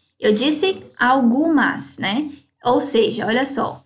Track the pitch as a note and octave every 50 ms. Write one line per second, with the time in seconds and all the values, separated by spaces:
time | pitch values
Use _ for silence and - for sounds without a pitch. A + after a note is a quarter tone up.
0 | _ _ _ _ - G#3+ G#3+ G#3 B3+ D4+ D4+ D4+ F#4+ F#4+ F#4+ - - - - -
1 | B3 B3 C4 C#4 B3 A#3 A#3 C#4 D#4+ E4 D#4+ C#4 G#3 - - - - - - -
2 | - F#3+ G3+ C#4 D4+ D4 - - _ _ _ _ - A#3+ B3+ C#4+ C#4 - - A3+
3 | A3 - - - F3+ G3+ A3+ B3+ C4+ C4+ - A3+ - - - - -